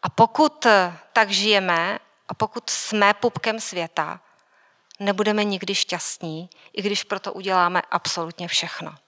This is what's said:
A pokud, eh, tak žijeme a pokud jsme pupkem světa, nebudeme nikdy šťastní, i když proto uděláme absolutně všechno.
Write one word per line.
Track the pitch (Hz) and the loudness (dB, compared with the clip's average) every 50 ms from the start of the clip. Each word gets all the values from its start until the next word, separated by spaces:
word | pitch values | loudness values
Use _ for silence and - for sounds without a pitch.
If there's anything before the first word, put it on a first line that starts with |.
| - | -4
A | 175 | -6
pokud, | - - 226 226 226 - 311 294 294 - - | 4 4 4 4 6 4 2 2 2 2 4
eh, | 247 220 202 185 175 170 160 - _ _ | 6 6 6 6 2 -4 -12 -20 _ _
tak | - 220 196 | 2 2 2
žijeme | 202 190 190 214 214 202 190 180 175 165 165 180 208 - _ _ _ _ _ _ | 2 -2 2 4 2 4 4 2 0 0 0 0 -4 -6 _ _ _ _ _ _
a | - | -6
pokud | _ - 214 - 240 - - | _ -4 -4 -4 -8 -8 -6
jsme | - - - - - 214 202 202 208 | -6 -6 -6 -4 0 4 4 4 4
pupkem | 208 - 240 - - - 226 220 226 | 4 0 -2 -2 0 -4 -4 -4 -4
světa, | 220 - - 180 170 165 _ - 156 156 - 185 _ _ _ _ _ _ _ _ _ _ _ _ _ _ _ _ | -6 -8 -6 -6 -6 -6 _ -4 -4 -4 -6 -12 _ _ _ _ _ _ _ _ _ _ _ _ _ _ _ _
nebudeme | 202 202 202 190 208 208 208 214 208 | -4 -2 0 0 0 0 0 0 0
nikdy | 208 202 185 185 180 196 | -2 -2 -6 -6 -6 -4
šťastní, | 185 - _ - 170 - - - - - 165 156 160 175 180 _ _ - - _ | -4 -4 _ -6 -8 -6 -6 -8 -8 -8 -10 -10 -10 -12 -14 _ _ -20 -14 _
i | - | -6
když | 190 208 208 196 - | -4 -2 -2 -4 -4
proto | _ 196 190 _ 202 - | _ -8 -8 _ -10 -10
uděláme | - 190 196 190 185 175 175 180 180 - - | -8 -4 0 2 2 2 2 2 0 -2 -2
absolutně | - 175 - - - - 170 160 170 - 180 175 | -4 -4 -4 -4 -4 -4 -6 -8 -8 -10 -10 -4
všechno. | - - - 160 - - 165 156 156 147 _ | -4 -4 -4 -4 -10 -12 -12 -14 -14 -18 _